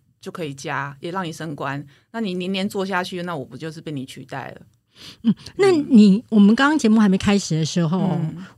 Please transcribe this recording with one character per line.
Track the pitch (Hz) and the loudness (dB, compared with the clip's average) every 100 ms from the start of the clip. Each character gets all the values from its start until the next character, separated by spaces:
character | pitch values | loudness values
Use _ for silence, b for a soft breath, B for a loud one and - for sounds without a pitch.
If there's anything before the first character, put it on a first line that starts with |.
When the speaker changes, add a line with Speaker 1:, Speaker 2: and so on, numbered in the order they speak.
| _ _ | _ _
Speaker 1:
就 | - | -18
可 | 190 | -12
以 | 160 | -10
加， | 139 160 135 139 139 | -10 -8 -6 -8 -10
也 | 175 | -10
让 | 185 | -8
你 | 175 | -8
升 | 165 165 | -8 -10
官。 | 147 135 139 147 b b | -8 -8 -8 -12 b b
那 | 226 | -8
你 | 220 | -6
年 | 180 180 | -6 -6
年 | 196 196 | -4 -4
做 | 208 190 | -4 -4
下 | 185 | -4
去， | 185 185 | -4 -8
那 | 175 165 | -8 -8
我 | |
不 | 123 | -10
就 | 131 160 | -12 -12
是 | 160 | -12
被 | 165 | -12
你 | 147 127 | -10 -12
取 | - | -16
代 | 135 139 - | -14 -12 -12
了？ | - - _ _ B B B | -16 -20 _ _ B B B
Speaker 2:
嗯， | 233 190 B - | -2 -2 B 0
那 | 392 | 2
你， | 339 285 240 208 196 | 2 4 8 8 6
Speaker 1:
嗯。 | - | 2
Speaker 2:
我 | 220 | 4
们 | 202 | 6
刚 | 233 277 | 6 2
刚 | 311 | 2
节 | 226 | 4
目 | 220 | 4
还 | 214 | 4
没 | 190 | 2
开 | - 202 | 2 0
始 | - | 0
的 | 156 160 | -2 -2
时 | - 165 | 0 0
候， | 185 | 0
Speaker 1:
嗯。 | 190 170 160 160 190 | 0 -2 -4 -6 -16